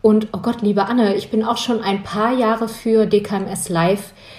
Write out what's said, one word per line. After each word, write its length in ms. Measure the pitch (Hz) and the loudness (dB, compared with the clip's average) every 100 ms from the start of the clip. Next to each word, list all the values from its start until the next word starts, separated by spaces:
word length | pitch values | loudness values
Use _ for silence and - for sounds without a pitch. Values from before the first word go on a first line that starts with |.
Und, 260 | 220 214 214 | 4 4 0
oh 60 | 202 | -4
Gott, 220 | 233 240 | -4 -2
liebe 260 | 208 202 196 | 0 0 0
Anne, 280 | 247 208 | 2 2
ich 160 | 196 - | 0 -2
bin 140 | 220 | -2
auch 140 | 220 233 | -2 -2
schon 240 | - 226 | -2 -2
ein 200 | 196 196 | 0 -2
paar 300 | - 208 226 | -4 -2 0
Jahre 360 | 254 220 226 226 | 2 0 0 -4
für 380 | - 233 220 214 | -4 0 2 4
D 160 | 208 | 2
K 140 | 202 196 | 0 -4
M 100 | 190 | -4
S 220 | 196 - | -6 -4
Live 440 | 170 170 202 - - - | 0 2 0 -4 -20 -20